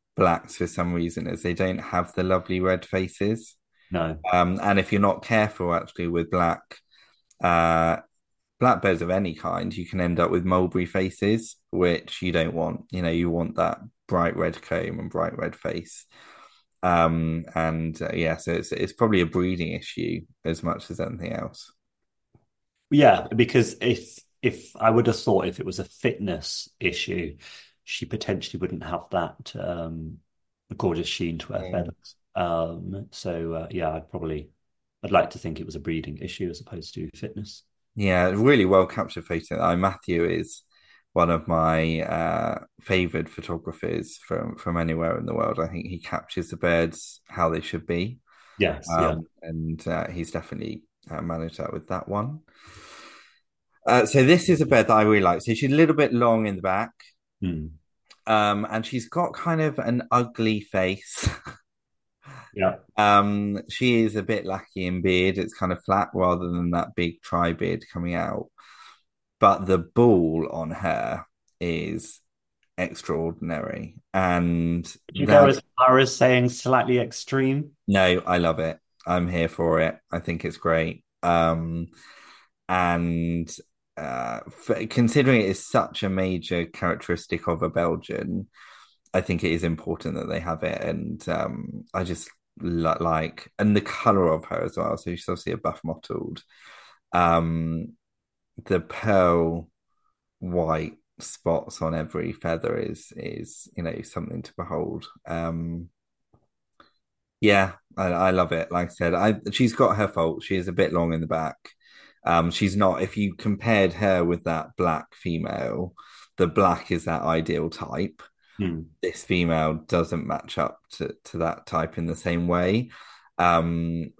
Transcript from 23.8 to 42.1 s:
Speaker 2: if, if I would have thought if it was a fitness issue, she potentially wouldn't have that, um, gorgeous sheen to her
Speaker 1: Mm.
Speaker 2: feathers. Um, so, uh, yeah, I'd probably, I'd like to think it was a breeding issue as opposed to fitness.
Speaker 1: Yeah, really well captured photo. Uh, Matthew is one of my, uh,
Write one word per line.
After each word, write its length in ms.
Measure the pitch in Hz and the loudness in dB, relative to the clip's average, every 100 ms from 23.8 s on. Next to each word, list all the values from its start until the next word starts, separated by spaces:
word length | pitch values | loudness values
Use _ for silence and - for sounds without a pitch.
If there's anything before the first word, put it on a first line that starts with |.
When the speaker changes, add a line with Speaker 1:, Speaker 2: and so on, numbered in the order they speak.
Speaker 2:
if, 380 | 113 113 - - - _ | -2 -2 -6 -16 -18 _
if 300 | 123 - - - | -4 -2 -10 0
I 120 | 113 | 4
would 180 | 113 117 | 4 4
have 120 | - | 0
thought 280 | - 95 87 | 0 0 0
if 120 | 90 | -6
it 60 | 92 | -8
was 140 | 92 | -8
a 40 | |
fitness 840 | 92 - 113 110 101 80 - - - _ | -10 -4 -4 -2 -4 -6 -8 -10 -12 _
issue, 580 | 90 90 - 90 85 - - - - _ | -4 -4 -4 -6 -6 -12 -20 -20 -20 _
she 220 | - - - | -14 -10 -8
potentially 540 | 107 - 92 - 90 | -6 -4 -4 -6 -6
wouldn't 240 | 90 90 | -6 -6
have 220 | 78 85 - | -6 -8 -4
that, 420 | 92 82 - - - | -2 -2 -8 -14 -8
um, 600 | - 85 82 82 80 78 _ _ _ _ _ 104 | -6 -6 -8 -8 -10 -14 _ _ _ _ _ -2
gorgeous 300 | 98 82 85 | 0 0 -2
sheen 320 | - 87 82 | -4 -4 -4
to 140 | - | -6
her 60 | 95 | -6
Speaker 1:
Mm. 120 | 92 | -4
Speaker 2:
feathers. 440 | 90 85 - - - _ 92 | -4 -4 -10 -20 -20 _ -4
Um, 720 | 87 85 82 85 90 98 - | -2 0 -2 -6 -10 -10 -12
so, 420 | - 95 85 82 | -10 -6 -6 -4
uh, 140 | 82 82 | -6 -6
yeah, 220 | 87 80 | -4 -4
I'd 180 | 80 78 | -4 -8
probably, 420 | 82 80 76 - _ _ _ _ _ | -8 -6 -6 -10 _ _ _ _ _
I'd 80 | 101 | 2
like 200 | 101 - | 2 2
to 80 | - | -4
think 200 | 87 80 | -8 -8
it 60 | 78 | -10
was 100 | 78 | -10
a 40 | |
breeding 380 | 82 80 78 78 | -6 -6 -6 -10
issue 300 | 90 - 90 | -12 -8 -8
as 120 | 80 | -8
opposed 320 | - 90 - | -12 -14 -12
to 160 | - 82 | -12 -12
fitness. 500 | - - 104 104 - _ _ _ - | -10 -12 -12 -14 -16 _ _ _ -2
Speaker 1:
Yeah, 340 | 98 90 90 | 2 4 4
really 360 | 98 123 139 92 | 4 6 6 6
well 200 | 95 92 | 6 4
captured 400 | - 87 85 - | -2 -6 -8 -6
photo. 360 | 82 - 80 | -6 -4 0
Uh, 140 | 85 87 | 2 2
Matthew 480 | 95 92 - 85 | 0 -2 -2 0
is 400 | 85 85 85 - _ _ _ _ _ | 0 0 -6 -14 _ _ _ _ _
one 200 | 90 85 | 2 4
of 160 | 82 80 | 2 0
my, 520 | 82 80 80 82 80 | 2 4 2 2 -2
uh, 580 | 76 | -2